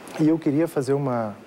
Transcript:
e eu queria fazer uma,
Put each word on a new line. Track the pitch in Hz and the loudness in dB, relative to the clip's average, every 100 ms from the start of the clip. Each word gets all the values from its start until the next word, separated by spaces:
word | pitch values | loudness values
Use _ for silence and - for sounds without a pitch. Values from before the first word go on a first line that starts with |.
| - - | -14 0
e | 156 | 2
eu | 165 | 4
queria | 160 139 165 | 2 2 0
fazer | 151 131 | 0 0
uma, | 143 135 120 107 101 | 0 0 -2 -2 -6